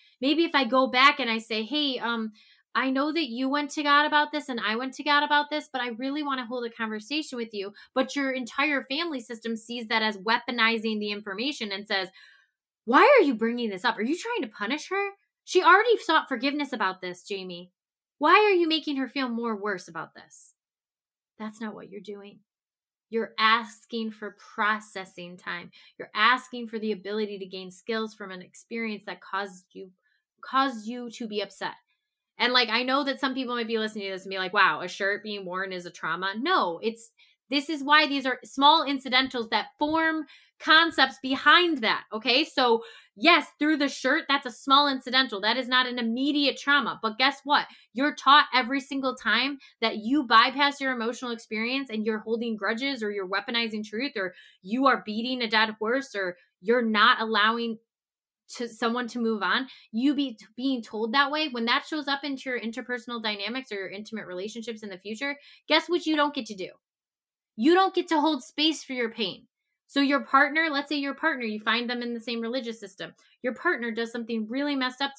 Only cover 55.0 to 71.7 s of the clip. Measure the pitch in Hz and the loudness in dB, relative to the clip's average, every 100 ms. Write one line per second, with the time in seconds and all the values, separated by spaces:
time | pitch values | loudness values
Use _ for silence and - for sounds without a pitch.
55 | - 214 247 254 226 220 220 214 214 262 | -2 -6 -4 -4 0 2 2 0 -2 -2
56 | 269 202 185 175 _ _ 185 240 226 214 | -2 -4 -6 -6 _ _ 0 2 4 4
57 | 226 240 220 214 214 233 233 220 _ _ | 4 4 0 2 2 2 -4 -6 _ _
58 | _ _ _ _ _ - 233 226 233 240 | _ _ _ _ _ -10 -10 -2 -2 -2
59 | 233 240 226 220 185 220 262 - _ 220 | -4 -2 -2 0 0 0 -2 -10 _ 0
60 | 269 285 269 220 - - 269 254 220 214 | 2 2 -2 -6 -16 -6 -2 -2 -4 -6
61 | 226 277 277 302 311 240 233 269 - 311 | 0 2 2 0 -2 -2 0 0 0 -6
62 | 285 277 294 262 269 240 226 240 247 247 | -4 -4 -4 -8 -6 -6 -6 -8 -8 -8
63 | 233 240 220 208 202 262 254 202 185 196 | -8 -6 -4 -4 -6 -6 -8 -8 -8 -10
64 | 214 214 180 180 214 233 226 220 214 180 | -10 -12 -10 -8 -8 -8 -10 -10 -12 -12
65 | 202 220 285 285 - - - 311 311 349 | -12 -8 -6 -8 -14 -20 0 2 2 -2
66 | 311 302 285 285 220 190 170 - _ _ | 0 2 2 -2 -8 -10 -12 -14 _ _
67 | _ _ _ _ _ - 262 359 381 370 | _ _ _ _ _ 0 4 6 4 0
68 | 349 320 311 285 - - 311 285 - 254 | 0 2 2 0 -4 -2 0 0 -6 -4
69 | 226 226 196 - _ _ _ _ _ 277 | -4 -4 -6 -6 _ _ _ _ _ 0
70 | 277 277 226 269 285 311 320 285 285 302 | 2 2 4 4 4 4 0 0 -2 -4
71 | 277 269 320 269 233 214 220 | -4 -2 -2 0 -4 -4 -2